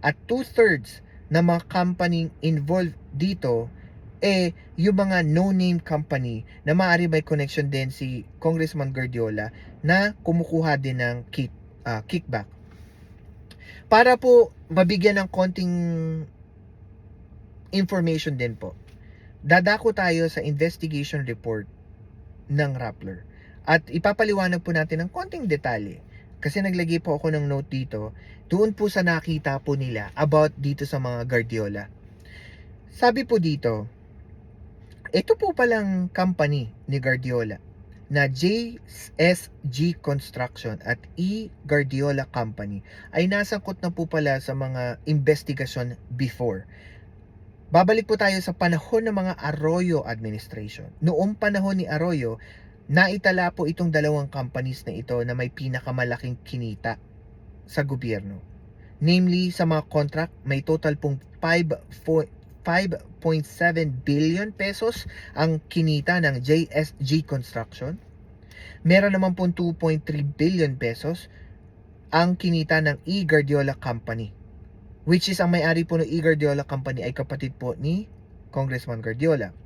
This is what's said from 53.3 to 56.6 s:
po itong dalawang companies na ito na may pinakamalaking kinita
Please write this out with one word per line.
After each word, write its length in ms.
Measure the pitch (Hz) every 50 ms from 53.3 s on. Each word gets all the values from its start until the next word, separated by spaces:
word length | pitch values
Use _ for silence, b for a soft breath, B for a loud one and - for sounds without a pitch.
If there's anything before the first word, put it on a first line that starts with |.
| 185 185 180 175
po 160 | - - 170
itong 240 | 147 165 - 180 170
dalawang 400 | 156 151 147 151 151 147 143 139
companies 560 | - 143 127 123 - 131 127 131 127 - -
na 80 | - -
ito 240 | - 117 - 123 120 120
na 80 | 120 123
may 160 | 123 123 127
pinakamalaking 880 | - - 135 131 127 123 - - 127 127 123 123 120 117 - 123 123 - -
kinita 560 | - - 127